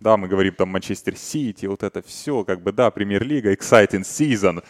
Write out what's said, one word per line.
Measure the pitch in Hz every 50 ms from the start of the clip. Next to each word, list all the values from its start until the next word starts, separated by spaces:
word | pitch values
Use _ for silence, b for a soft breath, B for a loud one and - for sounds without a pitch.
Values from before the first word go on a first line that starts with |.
да, | 104 110 110
мы | 101 95
говорим | 90 98 98 98 95 90
там | - 95 92
"Манчестер | 95 95 - - 98 - - - -
Сити", | - - - - 156 139 113 98 - -
вот | 98 98 - 107
это | 98 - 92
все, | - - - - - 147 143 117 95
как | - 95 90
бы, | 87 101
да, | 101 127 123 107
Премьер-лига, | - - 101 101 101 98 117 135 151 139 107 101
exciting | 98 - - - 127 113 101 - - 95
season. | 98 - - - 151 147 120 101 98 92 85 82 B